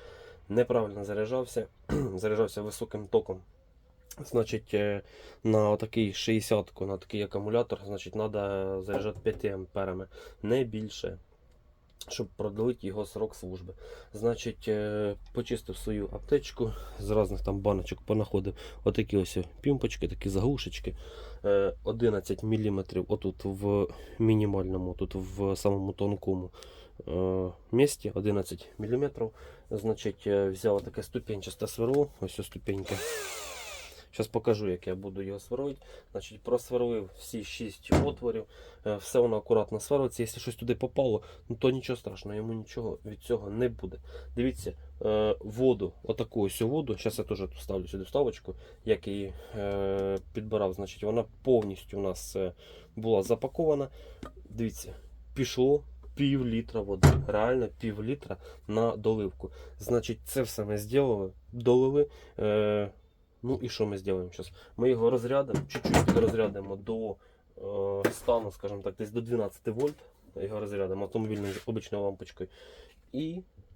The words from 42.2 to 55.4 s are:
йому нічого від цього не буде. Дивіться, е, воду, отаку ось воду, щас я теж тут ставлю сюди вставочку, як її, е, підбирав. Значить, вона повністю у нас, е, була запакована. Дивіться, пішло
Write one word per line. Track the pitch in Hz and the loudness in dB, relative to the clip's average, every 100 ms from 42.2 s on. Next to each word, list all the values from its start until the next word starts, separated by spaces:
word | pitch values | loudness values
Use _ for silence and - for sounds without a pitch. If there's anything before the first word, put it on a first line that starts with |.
| 101 107 | -8 -6
йому | 110 | -4
нічого | 113 107 - 113 - | -6 -8 -8 -6 -6
від | 107 104 | -10 -10
цього | - 117 101 | -2 -2 -2
не | 107 123 | 0 0
буде. | 120 - - - - - - | -2 -10 -10 -14 -14 -8 -2
Дивіться, | 127 - - - - - | 0 0 -6 -10 -12 -4
е, | 107 107 107 - | 0 4 4 2
воду, | 107 107 131 110 92 - | -2 2 4 4 0 -4
отаку | - 113 113 113 | -4 -2 -2 0
ось | 98 - | 0 2
воду, | 117 151 143 107 | 0 0 -2 -2
щас | 110 - | -2 -2
я | |
теж | - 98 | -2 -4
тут | 92 - | -4 -8
ставлю | - 98 87 | -4 -4 -4
сюди | 98 | -8
вставочку, | 92 139 127 - - - - - | -2 2 2 0 -8 -14 -14 -4
як | 113 104 107 | 0 0 0
її, | 101 98 - - 110 | -4 -4 -8 -10 -6
е, | 101 101 98 98 98 98 - | -2 0 0 2 0 -2 -4
підбирав. | - 107 107 98 | -8 -2 0 0
Значить, | 92 95 - | 0 -6 -4
вона | 104 117 113 - | 0 0 0 -2
повністю | 135 120 104 95 - 101 | 4 6 4 -4 -8 -4
у | |
нас, | 98 90 - 98 | -2 -2 -4 -2
е, | 92 - - - - - | -2 -4 -14 -20 -16 -4
була | 113 104 | 4 4
запакована. | 95 113 135 - 160 143 143 - - - - - - | 6 2 0 2 4 4 0 -6 -18 -16 -16 -16 -10
Дивіться, | 110 113 - - - - - - | -2 -2 -4 -10 -14 -16 -20 -8
пішло | - | -2